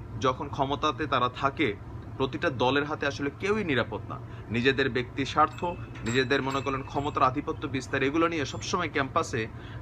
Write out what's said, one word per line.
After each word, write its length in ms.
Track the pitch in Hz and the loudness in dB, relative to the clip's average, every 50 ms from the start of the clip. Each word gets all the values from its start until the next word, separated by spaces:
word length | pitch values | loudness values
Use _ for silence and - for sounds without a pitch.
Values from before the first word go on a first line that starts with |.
| - - - - | -4 -8 -4 2
যখন 260 | 135 131 131 135 151 139 | 2 2 2 2 -2 -4
ক্ষমতাতে 600 | - 147 135 135 143 - 156 151 135 113 156 127 | -2 0 0 2 2 2 2 2 2 0 0 2
তারা 220 | 139 131 123 123 | 2 4 2 2
থাকে 580 | - - 139 139 - - 151 110 98 - - - - - - - - - | 2 0 0 0 2 2 2 2 2 -2 -8 -12 -12 -12 -12 -8 -4 -2
প্রতিটা 320 | 131 127 143 143 170 170 | -2 0 0 0 -2 0
দলের 360 | 135 113 127 127 135 143 147 | 2 2 4 4 4 4 2
হাতে 220 | 147 151 - 151 143 | 0 -2 -2 -2 -2
আসলে 220 | 139 - 143 - - - | -2 -2 -4 -4 -4 -2
কেউই 240 | 190 196 214 220 202 | -2 0 0 0 0
নিরাপদ 380 | 165 135 117 107 - 107 95 - - | 2 2 2 0 0 -4 -6 -6 -8
না। 100 | 73 62 - - - - - - | -8 -8 -8 -10 -12 -12 -8 -4
নিজেদের 400 | 107 120 120 135 131 131 135 131 | -2 2 4 4 4 4 2 0
ব্যক্তি 360 | 117 127 120 - - 147 131 | 0 -2 -2 -2 -4 -4 -4
স্বার্থ, 380 | - - 147 156 151 - - 175 175 180 117 - - - - - | 0 4 4 4 4 2 -2 -4 -4 -4 -6 -8 -12 -10 -8 -4
নিজেদের 360 | 113 120 135 131 117 139 131 | 0 2 2 4 4 2 2
মনে 200 | 131 135 135 135 | 2 0 -2 -2
করেন 220 | 127 139 135 131 127 | 0 -2 -2 -2 -4
ক্ষমতার 400 | - - 143 143 147 135 156 139 | -4 -2 -2 -2 0 2 4 4
আধিপত্য 440 | 131 123 147 - 160 151 - 160 139 | 4 4 2 -2 -4 -4 -4 -4 -4
বিস্তার, 360 | 123 135 120 - 143 135 131 | -4 -4 -2 -2 0 0 2
এগুলো 240 | 139 143 165 165 165 | 2 4 4 2 2
নিয়ে 180 | 170 156 131 | 2 0 -2
সবসময় 440 | - - 165 - - - 180 170 147 | -2 -4 -6 -4 -2 0 0 0 0
ক্যাম্পাসে 580 | 139 147 135 131 - 170 156 - - 117 110 - - - - - - - | 0 0 0 0 0 0 0 0 0 -2 -2 -4 -6 -10 -12 -12 -12 -4